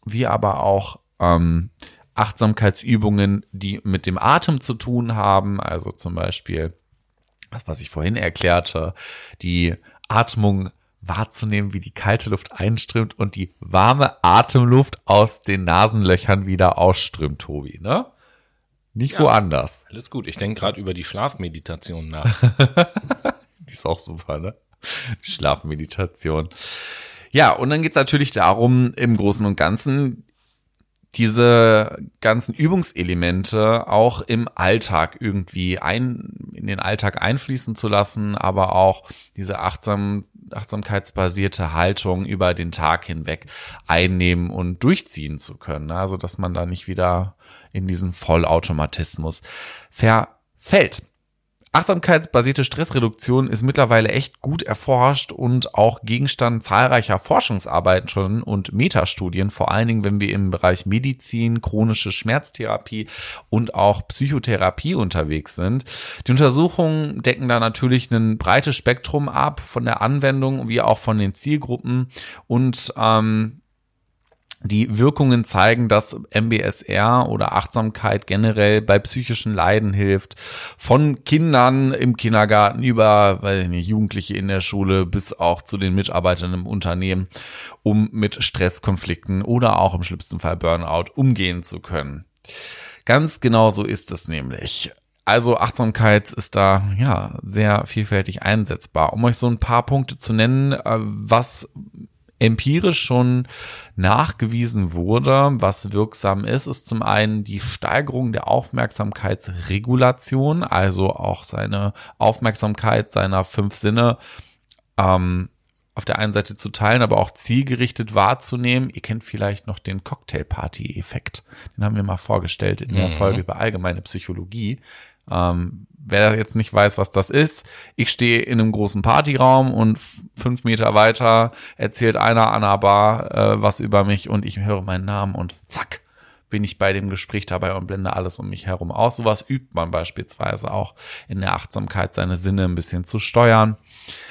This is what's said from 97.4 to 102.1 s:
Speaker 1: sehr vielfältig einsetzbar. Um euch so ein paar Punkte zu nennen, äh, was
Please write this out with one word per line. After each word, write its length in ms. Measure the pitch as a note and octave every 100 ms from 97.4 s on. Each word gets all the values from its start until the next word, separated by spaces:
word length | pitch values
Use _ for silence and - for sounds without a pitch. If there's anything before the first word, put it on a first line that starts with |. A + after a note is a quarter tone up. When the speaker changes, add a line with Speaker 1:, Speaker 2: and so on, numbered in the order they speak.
Speaker 1:
sehr 420 | - G2+ G#2+ G#2 -
vielfältig 560 | - G#2+ G2+ F#2+ F#2+
einsetzbar. 720 | - A2 G#2 - - D#2+ D#2
Um 120 | -
euch 140 | A#2+ A#2
so 100 | B2
ein 100 | A#2
paar 260 | - A#2+
Punkte 320 | A#2+ C#3 C3 -
zu 160 | -
nennen, 380 | A2 A2+ C3 C#3
äh, 120 | C#3
was 840 | - A2+ G#2+ G#2 G#2 A2+ A#2+ - - - - - -